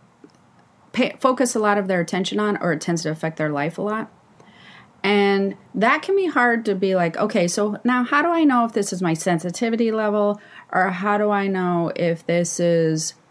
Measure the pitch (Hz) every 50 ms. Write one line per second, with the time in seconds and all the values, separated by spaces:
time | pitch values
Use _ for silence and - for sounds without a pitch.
0 | _ _ _ _ - - _ _ _ _ _ _ _ _ _ _ _ _ - 220
1 | 247 - - - - 254 254 247 269 240 - 226 214 208 202 208 190 185 190 180
2 | 170 - - 180 185 - 196 208 208 208 202 - - 175 156 151 - - 170 165
3 | - 151 156 156 - 160 160 - 156 151 147 143 143 170 175 - 196 208 214 220
4 | 226 - - _ _ _ _ _ - - - - - - - - - - _ _
5 | - 196 208 202 202 202 202 196 196 196 190 - - - - - 202 247 277 311
6 | 311 - 392 392 381 330 - 262 240 240 233 226 226 220 196 185 202 190 190 185
7 | 170 170 165 - 208 214 - 208 175 175 - - 208 208 208 - - 247 247 247
8 | 247 - 294 277 311 339 339 330 320 285 254 240 233 233 - 220 202 - 190 180
9 | 185 165 160 160 - 190 175 165 175 180 175 - 240 226 226 226 233 226 220 220
10 | 214 214 208 214 202 208 208 208 - - - - - - - 185 185 190 185 180
11 | 196 208 208 208 214 208 208 202 196 196 190 190 180 180 175 170 170 - - -
12 | 175 170 170 165 - - 175 175 175 170 - - 175 170 170 165 165 160 160 156
13 | 160 - - - _ _